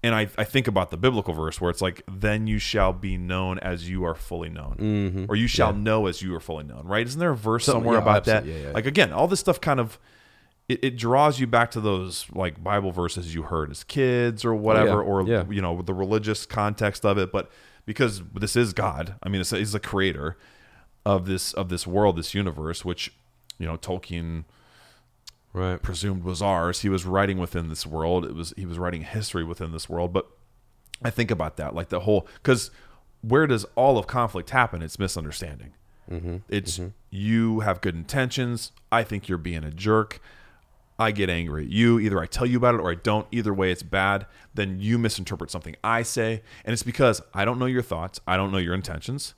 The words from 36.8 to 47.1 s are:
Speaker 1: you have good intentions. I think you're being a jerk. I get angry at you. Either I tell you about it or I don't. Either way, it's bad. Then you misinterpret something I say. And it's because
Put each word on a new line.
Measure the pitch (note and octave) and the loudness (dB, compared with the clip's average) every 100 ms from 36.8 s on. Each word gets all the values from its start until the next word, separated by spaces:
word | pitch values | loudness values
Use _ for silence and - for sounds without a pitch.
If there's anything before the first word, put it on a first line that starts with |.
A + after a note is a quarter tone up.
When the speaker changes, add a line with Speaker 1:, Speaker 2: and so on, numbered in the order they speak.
| F2+ - - | -8 -12 -12
Speaker 1:
you | G2 G#2 A2+ A2+ A2 | -6 2 2 2 2
have | G#2+ F2+ | 0 0
good | F#2+ | -2
intentions. | E2 E2 C#3 B2+ C#3 B2 A#2+ - _ _ | -4 -4 -2 0 0 -2 -4 -8 _ _
I | A#2 | 0
think | A2 G#2 - | 0 -4 -4
you're | F2+ | -4
being | D#2+ E2+ | -2 -6
a | D2+ | -6
jerk. | D#2+ G#2 A2 G#2+ - - - - _ _ _ _ _ | -4 4 4 2 -6 -20 -20 -20 _ _ _ _ _
I | A2 | 0
get | G#2 F#2+ | 2 0
angry | E2+ E2+ D2+ | 0 -2 -4
at | C2 | -2
you. | F#2+ A#2 A#2 | 4 6 6
Either | G#2+ G2 | 4 0
I | E2 | -2
tell | - B2 | -2 0
you | B2 | 4
about | B2 | 4
it | A#2+ | 4
or | F2 | 0
I | |
don't. | F2 A2 G#2+ G#2 | -2 2 0 0
Either | A#2+ G#2+ | -2 0
way, | G2 F#2 | 2 2
it's | F2+ | 0
bad. | E2 F#2+ F#2+ G2+ G2+ - - | -2 0 2 2 -4 -20 -12
Then | - G2 F#2 | -4 -4 -2
you | G2+ A#2 | 0 2
misinterpret | A2+ - F#2 F#2+ E2+ | 0 -2 -6 -8 -8
something | F2+ E2 - | -10 -12 -6
I | A2 A#2 | 0 0
say. | A#2 - A2+ A2 - - - | 0 -2 0 -2 -8 -14 -4
And | |
it's | A#2 | -4
because | B2 - C3 | -4 4 4